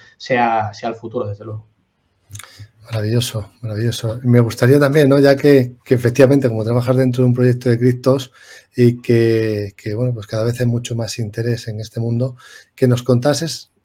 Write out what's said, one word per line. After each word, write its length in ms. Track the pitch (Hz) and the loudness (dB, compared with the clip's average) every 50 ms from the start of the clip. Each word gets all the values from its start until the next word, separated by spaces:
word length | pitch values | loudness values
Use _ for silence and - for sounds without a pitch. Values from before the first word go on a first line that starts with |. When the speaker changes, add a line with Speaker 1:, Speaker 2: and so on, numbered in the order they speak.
| - _ _ _ | -14 _ _ _
Speaker 1:
sea, 560 | - - 131 120 120 117 113 113 107 107 - | -8 -4 -2 -2 0 0 -2 -2 -4 -6 -8
sea 160 | - - 117 | -10 -10 -10
el 60 | 110 | -10
futuro, 300 | - - 107 110 120 107 | -10 -12 -12 -10 -10 -8
desde 200 | 104 101 101 107 | -8 -10 -12 -14
luego. 200 | 110 107 110 - _ _ _ _ _ _ _ _ _ _ _ _ _ - - - - - - 104 - _ _ _ | -14 -16 -16 -16 _ _ _ _ _ _ _ _ _ _ _ _ _ -20 -20 -20 -20 -20 -20 -20 -20 _ _ _
Speaker 2:
Maravilloso, 680 | - 113 110 104 107 117 120 123 - - 110 101 - _ _ | -10 -8 -6 -4 -2 -2 -2 -2 -4 -6 -10 -10 -12 _ _
maravilloso. 580 | - 110 104 104 113 120 110 - - 110 110 120 131 | -12 -10 -8 -4 -4 -4 -4 -4 -6 -8 -8 -4 0
Me 180 | 123 120 120 | 2 4 4
gustaría 360 | 117 113 104 - 123 123 139 147 | 4 2 0 0 2 4 4 4
también, 260 | 143 139 139 156 147 131 | 4 4 4 4 4 4
¿no? 100 | 139 143 | 4 6
Ya 200 | 139 139 139 139 | 6 4 4 4
que, 380 | - 147 143 135 123 123 - - | 6 6 6 6 4 2 -4 -12
que 120 | _ - 131 | _ -2 0
efectivamente, 560 | 117 - 117 120 - 139 127 143 139 131 123 | 0 0 0 2 4 4 4 4 2 0 0
como 160 | 110 110 107 | -2 -4 -4
trabajas 320 | 110 120 123 120 127 127 127 | -2 -2 -2 0 0 0 0
dentro 260 | 131 127 120 127 127 | 0 0 0 2 2
de 60 | 123 | 2
un 40 | 120 | 2
proyecto 360 | 127 123 123 123 123 - 127 | 2 2 2 0 0 0 -2
de 100 | 117 117 | 0 2
criptos 540 | 123 131 127 123 - 131 135 139 - - _ _ - - - - _ _ _ | 2 0 0 0 0 0 0 0 -2 -8 _ _ -20 -20 -20 -20 _ _ _
y 260 | - 123 120 120 120 | 2 2 2 2 0
que, 720 | - - 120 117 113 113 113 113 110 110 107 104 104 101 - - | 0 0 2 2 2 2 2 0 0 -2 -2 -4 -6 -8 -10 -12
que, 180 | - 110 104 | -10 -8 -6
bueno, 180 | 110 127 127 123 | -4 -4 -4 -6
pues 140 | 110 101 - | -6 -8 -8
cada 160 | - 110 110 | -6 -4 -4
vez 160 | 120 120 120 | -4 -4 -2
hay 60 | 123 | -2
mucho 280 | 120 117 120 120 - 120 | -2 -2 -4 -4 -6 -8
más 260 | 117 117 107 - - | -8 -8 -8 -8 -8
interés 500 | 113 104 104 120 113 120 117 117 - 117 | -10 -8 -8 -6 -4 -4 -4 -6 -6 -10
en 100 | 104 107 | -12 -12
este 220 | 107 110 - 123 | -12 -12 -10 -8
mundo, 340 | 113 117 117 117 127 131 127 - - - - - - _ _ | -6 -4 -4 -4 -4 -6 -8 -12 -20 -20 -20 -20 -20 _ _
que 140 | - 131 123 | 0 0 2
nos 120 | 123 120 | 2 0
contases 680 | - - 123 120 120 147 143 - 165 160 - - - _ _ _ _ | 0 0 0 0 2 0 -2 -2 -4 -8 -10 -12 -16 _ _ _ _